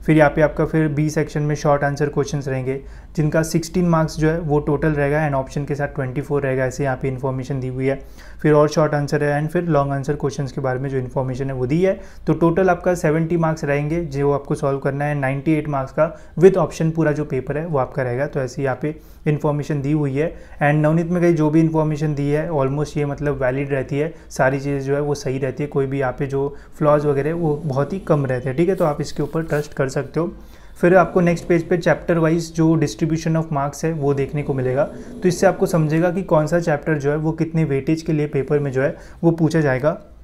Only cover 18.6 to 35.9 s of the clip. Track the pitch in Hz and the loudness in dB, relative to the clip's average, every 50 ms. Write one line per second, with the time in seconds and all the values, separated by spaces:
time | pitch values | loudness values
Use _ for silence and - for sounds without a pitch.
18.6 | 139 135 127 - - 151 156 - - - - - - 156 151 139 - 156 143 147 | -2 -2 -2 -2 -4 -6 -6 -8 -16 -20 -20 -4 -2 -2 0 0 0 0 0 0
19.6 | 139 - 156 143 131 143 151 151 147 139 131 139 156 175 - - - - - - | -2 -2 -4 -2 0 0 0 0 0 0 0 0 -2 -2 -4 -10 -16 -18 -4 0
20.6 | 156 143 147 156 151 151 160 170 175 165 175 175 175 175 170 151 156 151 151 165 | 2 2 4 4 4 4 4 2 2 0 0 2 4 4 4 4 2 4 4 4
21.6 | 165 160 160 160 156 156 156 143 156 151 147 139 143 143 147 151 160 170 165 143 | 4 4 2 2 0 0 -2 -2 -2 -2 -2 0 0 0 0 0 0 -2 0 0
22.6 | 135 135 139 147 151 143 - 147 147 143 143 135 143 147 139 131 135 123 131 139 | 0 0 0 -2 -4 -4 -2 -4 -2 -2 -4 -2 -2 -2 -2 0 0 0 0 0
23.6 | 143 135 143 135 123 113 139 139 147 170 - - - - - - 135 131 139 139 | -2 -2 -2 -4 -2 -2 -2 -2 -2 -2 -6 -12 -18 -12 -2 0 2 2 2 0
24.6 | 135 143 143 139 135 135 139 143 147 147 143 143 - 135 131 135 135 131 123 - | -2 -2 -4 -2 -2 -2 -2 0 0 -2 -4 -4 -2 -4 -2 -2 -2 -4 -2 -4
25.6 | 147 143 - 143 135 135 135 139 135 127 123 - 147 131 135 139 139 143 143 - | -6 -2 -2 -2 -2 0 -2 -2 -2 -2 -2 -4 -4 -2 -2 -2 -2 -2 -4 -10
26.6 | - - - - 160 147 147 151 147 147 139 135 135 151 170 170 170 156 147 147 | -18 -18 -6 0 4 4 4 4 4 2 0 2 0 0 -2 0 0 0 0 0
27.6 | 170 151 127 139 143 - 190 190 - - 165 147 139 127 127 123 123 135 127 143 | -2 -2 0 0 0 -2 -4 -6 0 0 2 2 2 0 -2 -2 -2 -2 0 2
28.6 | 175 185 190 185 180 151 143 151 147 - - - 147 139 - 160 160 160 151 147 | 2 2 2 2 0 0 0 -2 -6 -6 -4 -4 -4 -2 -2 -4 -2 0 -2 -2
29.6 | 147 - - - 139 135 131 147 135 127 - 147 170 202 - - - - - - | -2 -4 -2 -2 -2 0 0 -4 -6 -2 -2 -2 -2 -2 -6 -12 -18 -20 -20 -20
30.6 | - - - - - 175 185 185 165 - - 190 175 175 170 165 - - 175 170 | -20 -20 -4 2 4 6 6 6 6 4 2 2 4 4 2 0 0 2 2 2
31.6 | 165 - 185 170 - 175 - 175 - - 175 165 160 156 165 170 160 - - 165 | 2 0 -2 2 2 2 0 2 2 0 2 2 4 2 2 0 -2 -4 0 2
32.6 | 160 160 165 160 151 147 - - 170 151 160 160 - 170 160 160 156 - 151 139 | 4 4 4 4 2 0 0 -2 0 0 0 0 0 0 0 0 0 -2 -2 -2
33.6 | 139 143 - - - 160 165 156 139 143 143 135 135 131 - 147 135 143 139 131 | -2 -2 -4 -4 -4 -4 -2 0 0 0 0 0 -2 -2 -4 -4 -2 -2 -2 -2
34.6 | 123 127 127 135 156 - - - - - - - - 180 175 - - 185 180 - | 0 0 2 0 0 -2 -4 -14 -16 -16 -12 0 0 0 2 4 4 2 4 2
35.6 | 196 185 - 165 156 147 | 0 2 2 2 2 2